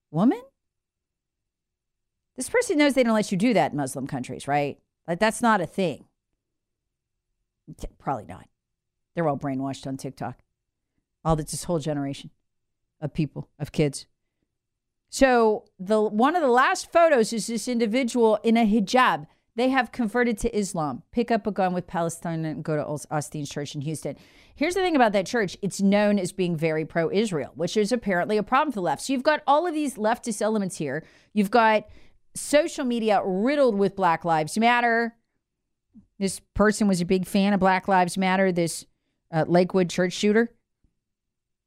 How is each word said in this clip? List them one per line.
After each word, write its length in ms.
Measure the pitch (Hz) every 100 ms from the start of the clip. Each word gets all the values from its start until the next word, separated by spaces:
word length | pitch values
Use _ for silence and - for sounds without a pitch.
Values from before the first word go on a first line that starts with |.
| _
woman? 320 | 151 233 440 539 _ _ _ _ _ _ _ _ _ _ _ _ _ _ _ _ _ _ -
This 120 | 254
person 280 | 494 480 302
knows 160 | 294
they 100 | 262
don't 100 | 233
let 180 | 220 208
you 60 | 185
do 160 | 240
that 200 | 196 139
in 40 | 143
Muslim 300 | 135 139 135
countries, 400 | 135 127 104 -
right? 320 | 143 143 - _ _ -
Like, 120 | 170
that's 220 | 220 -
not 180 | 240 208
a 60 | 160
thing. 400 | - 180 117 _ _ _ _ _ _ _ _ _ _ _ _ _ _ _ _ - -
T-, 100 | - -
probably 260 | - 127 104
not. 220 | 92 - _ _ _ _ _ _
They're 140 | - 160
all 100 | 139
brainwashed 480 | 143 131 135 135 143
on 120 | 135
TikTok. 420 | 139 - 113 131 _ _ _ _ _ _ _ _ 160
All 100 | 160
that's 160 | 147
this 140 | 151 -
whole 140 | 170
generation 500 | 147 147 139 - 160 _ _ _ _ _ _ _
of 120 | 151
people, 360 | - 151 147 - -
of 140 | 147
kids. 320 | - 151 - - _ _ _ _ _ _ _ _ _ _
So 560 | - 262 240 226 214 - -
the, 240 | 185 214
one 360 | 214 208 262 359
of 40 |
the 60 | 277
last 440 | 240 302 381 -
photos 400 | 339 330 269 214
is 140 | 226 185
this 200 | 233 -
individual 720 | 233 226 247 240 247 220 214
in 120 | 233 226
a 100 | 220
hijab. 600 | 226 190 247 240 160 151 _ _ 220
They 120 | 262
have 220 | 269 240
converted 460 | - 220 247 247 220
to 180 | - 208
Islam, 460 | 196 175 151 131 -
pick 180 | - 233
up 160 | 226 220
a 60 |
gun 220 | 196 185
with 120 | 180 -
Palestine 600 | 170 170 - 175 165 160
and 180 | 151
go 140 | 156 151
to 80 | -
Os-, 200 | 147 -
Osteen's 420 | 156 139 156 147
church 260 | 151 143 151
in 60 |
Houston. 340 | 139 151 151 - _ _ _ -
Here's 200 | 302 370
the 40 |
thing 160 | 370 302
about 160 | 226
that 140 | 196 175
church. 320 | 247 190 -
It's 200 | 196 -
known 360 | 196 202 208 208
as 140 | 180
being 240 | - 180 160
very 300 | 160 156 156
pro-Israel, 680 | 170 165 185 226 160 113 -
which 200 | 175 214
is 160 | 202
apparently 460 | 240 208 175 170 214
a 60 |
problem 280 | 202 269 311
for 40 | 208
the 80 |
left. 180 | 170 143
So 100 | -
you've 120 | 269
got 200 | 285 294 -
all 220 | 285 349
of 60 |
these 220 | 311 294 196
leftist 460 | 214 240 - 208
elements 360 | 214 220 190 -
here. 260 | 147 147 - _ _
You've 180 | 208 196
got 380 | 240 220 214 - - - _ _
social 520 | - - 285 330 - 254
media 360 | 240 214 190 196
riddled 520 | 185 233 294 262 202
with 200 | 196 190
Black 260 | 180 160
Lives 340 | 170 160 156 208
Matter. 600 | 226 240 240 226 233 - _ _ _ _ _ _ _ - _ -
This 220 | 196 - -
person 340 | - 208 208 208
was 140 | 185
a 40 | 175
big 220 | 190 180
fan 240 | 202 196
of 80 | 202
Black 300 | 190 185 -
Lives 280 | 190 180 190
Matter, 360 | 190 185 190
this, 320 | 180 165 - - _ _ _ _
uh, 100 | 160 151
Lakewood 440 | 170 180 190 175
church 240 | - 180
shooter. 420 | - 208 208 233 _ _ _ _ _ _ _ _ _ _ _